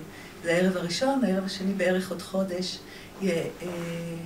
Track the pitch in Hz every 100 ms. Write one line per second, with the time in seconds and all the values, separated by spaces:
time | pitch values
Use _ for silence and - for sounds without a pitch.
0 | - - - - 170 170 185 180 170 -
1 | 262 277 208 190 190 - 190 190 180 185
2 | 185 175 - 190 190 180 185 - - -
3 | - - 190 165 - - 175 175 170 170
4 | 170 165